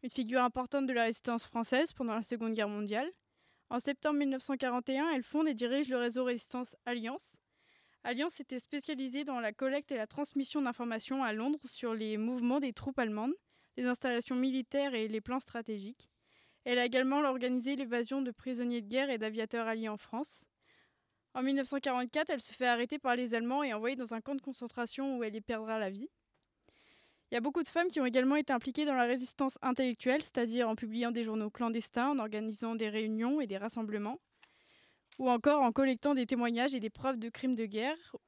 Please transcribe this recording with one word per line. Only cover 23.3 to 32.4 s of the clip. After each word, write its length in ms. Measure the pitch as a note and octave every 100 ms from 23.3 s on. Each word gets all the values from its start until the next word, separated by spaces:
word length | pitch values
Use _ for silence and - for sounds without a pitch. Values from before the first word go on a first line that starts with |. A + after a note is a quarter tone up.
Allemands 300 | A#3 A#3 C4+
et 100 | D4
envoyée 220 | G#3+ A3+ C4
dans 180 | A#3
un 60 | A3+
camp 160 | A3 C#4
de 40 |
concentration 760 | - C4 A#3+ - A#3+ - C#4 C4
où 60 |
elle 100 | A3+
y 60 | G#3+
perdra 400 | G#3 A3+ A3 A3
la 100 | G3+
vie. 180 | G3 C#4+ _ _ _ _ _ _ _ _ _ _ _ _
Il 20 |
y 20 | A#3+
a 40 |
beaucoup 240 | A#3+ D#4
de 40 | D#4
femmes 200 | E4 F4
qui 120 | E4
ont 60 | B3+
également 300 | B3 B3+ D4
été 160 | D4+
impliquées 320 | C4 C4+ B3+
dans 100 | D4+
la 100 | C4
résistance 540 | A#3+ B3+ B3 - C4+ -
intellectuelle, 640 | C4 B3+ B3+ A#3 B3+ C4+
c'est-à-dire 460 | - - A#3 A#3 A#3
en 80 | A3
publiant 340 | A3+ A3 A#3+
des 140 | A#3+
journaux 260 | A3+ A3 G#3+
clandestins, 600 | - A#3 A3+ A3 - C4
en 100 | C#4+
organisant 560 | A3 G#3+